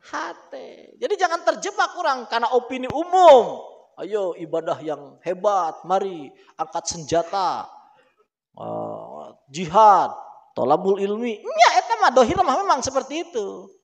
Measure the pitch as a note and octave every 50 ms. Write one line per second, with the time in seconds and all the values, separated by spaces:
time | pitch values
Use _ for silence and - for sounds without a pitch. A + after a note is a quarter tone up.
0 | _ - - D4 D#4 E4+ E4+ - - _ - C4 - - - - - - - _
1 | A#3 C#4+ G#4 G4 F#4 E4+ E4 E4+ E4+ E4+ D4+ G#3+ - G4 G4+ G#4 F#4 D#4+ - E4+
2 | F4+ D4+ C4 B3+ A#3 - B3 A#3 A#3+ A3 B3+ B3+ - - C4 B3+ B3+ B3+ A#3+ C#4+
3 | E4+ F4 F4 F#4 F4+ E4 C#4 B3 G#3 F3 C#3+ - - - - - _ _ _ -
4 | D3+ F3+ G#3 G#3 G3 F3+ D#3+ - F3 D#3 D3 E3 D#3+ E3+ D#3+ B2+ D3 D#3 D3 C#3
5 | C#3+ C3+ C3+ _ _ E3+ F#3 F3+ F#3+ G#3 G3+ F#3+ E3+ D#3+ D#3 - - E3 F#3 G3
6 | G3+ G3 F3+ D#3+ C#3+ B2+ - _ _ _ _ - D#3+ D#3+ - E3+ - - - F3
7 | D#3 B2+ D#3+ E3 E3+ - - G3 F#3 E3+ C#3 A#2 F#2+ - - - _ _ _ _
8 | _ _ _ _ _ _ _ _ _ _ _ - - - - - - A2+ A2 G#2+
9 | A2 A#2 C3 D3+ D3+ - - _ _ _ C3+ D#3 F#3 D#3 E3 G#3 A3 G#3+ G3 F3
10 | D3 C3+ - - - - - - _ _ _ - B2 B2 C#3+ F3 F#3 F#3+ G3 F#3+
11 | G3 G3+ G#3 A3 A#3+ A#3+ G#3+ G#3 - G#4+ D#5 D#5 F4 - D#4 F4 F#4 - A4+ A4
12 | G4+ D#4+ A#3+ B3+ B3 A3 E4+ G4 F4+ D4+ C4 D#4+ G4 F#4+ D#4+ C#4 A#3 C4+ C4 C4+
13 | - - C#4 D#4+ F4+ F4 - A#3+ G3+ F#3+ F#3+ F3+ F#3 G3 _ _